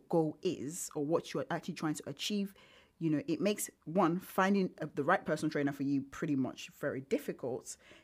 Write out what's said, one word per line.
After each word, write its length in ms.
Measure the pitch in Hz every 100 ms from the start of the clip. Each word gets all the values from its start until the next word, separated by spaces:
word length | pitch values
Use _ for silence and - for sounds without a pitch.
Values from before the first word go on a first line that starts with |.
| -
goal 300 | 170 156 -
is 480 | 185 143 123 175 - 151
or 80 |
what 300 | 143 165 -
you're 120 | 160 131
actually 220 | 170 -
trying 220 | 160 160 151
to 80 | -
achieve, 460 | 139 - 208 196 - - - _ _
you 100 | 165
know, 120 | 151 -
it 140 | 165
makes, 280 | 190 208 - -
one, 380 | - 175 165 180
finding 480 | - - 190 202 180 -
a, 80 | 151 -
the 80 |
right 220 | 139 190 -
personal 260 | 151 156
trainer 220 | 156 139
for 100 | 139
you 200 | 139 139
pretty 340 | 135 - 160 139
much 320 | 127 - - -
very 220 | 147 123
difficult. 760 | 135 247 - - 135 120 - - - -